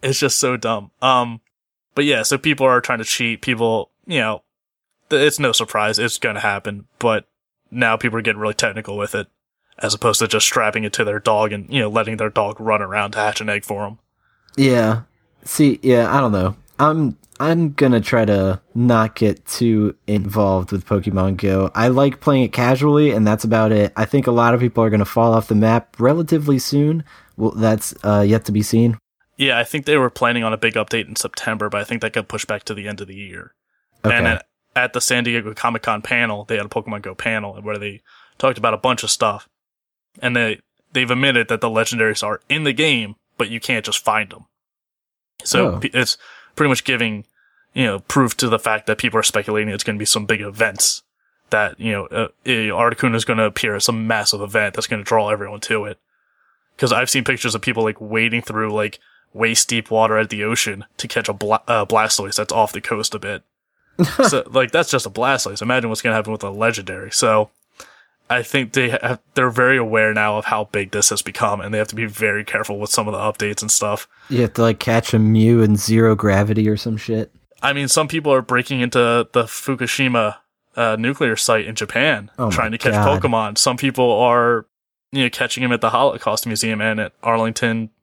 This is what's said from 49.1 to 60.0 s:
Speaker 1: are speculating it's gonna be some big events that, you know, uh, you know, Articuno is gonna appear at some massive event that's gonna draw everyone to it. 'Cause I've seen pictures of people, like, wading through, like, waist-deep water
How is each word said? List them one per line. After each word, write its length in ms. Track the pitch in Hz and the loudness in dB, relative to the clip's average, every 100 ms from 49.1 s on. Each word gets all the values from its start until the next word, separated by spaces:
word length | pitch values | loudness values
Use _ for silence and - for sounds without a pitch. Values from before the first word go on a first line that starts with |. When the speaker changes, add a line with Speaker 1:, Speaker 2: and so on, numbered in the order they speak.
| 110 | 0
Speaker 1:
are 20 | |
speculating 500 | 107 107 104 107 107 | 0 0 -2 -2 -2
it's 120 | 101 | -4
gonna 120 | - 104 | -6 -4
be 60 | |
some 220 | 107 117 104 | -2 -2 0
big 140 | 110 | -4
events 640 | 101 98 113 98 - - _ _ _ _ _ | -4 -2 -2 0 -2 -2 _ _ _ _ _
that, 280 | 107 104 85 | 0 0 -4
you 140 | 113 | -6
know, 140 | 104 95 | -4 -4
uh, 220 | 104 110 _ | -4 -6 _
you 220 | - 120 110 | -4 -2 -2
know, 100 | 107 | 2
Articuno 380 | 117 120 127 | 0 2 0
is 100 | 113 | 0
gonna 200 | - 113 | 0 0
appear 320 | 107 - 113 104 | 0 0 -4 -2
at 60 | |
some 240 | - 113 110 | -2 -2 -2
massive 320 | 113 101 104 | -2 0 -2
event 340 | 101 107 104 | -2 -2 -2
that's 140 | 95 107 | -4 -6
gonna 160 | 110 | -6
draw 240 | 101 113 104 | 0 0 2
everyone 320 | 107 101 104 | -2 -4 -10
to 240 | - 110 | -4 -4
it. 160 | 104 101 _ _ _ _ _ _ _ _ | -4 -12 _ _ _ _ _ _ _ _
'Cause 160 | 131 | 0
I've 180 | 113 127 | 0 0
seen 140 | 139 | -2
pictures 320 | 117 127 120 107 | -2 -2 -2 -4
of 40 | |
people, 220 | 117 117 | -4 -2
like, 180 | 110 107 | -2 -2
wading 420 | 107 110 113 117 | -4 -2 0 -2
through, 300 | - 110 110 | -6 -4 -4
like, 280 | 107 107 - _ _ _ | -2 -4 -8 _ _ _
waist-deep 580 | 107 113 113 - 117 110 | -4 0 0 0 -2 0
water 260 | 110 | 2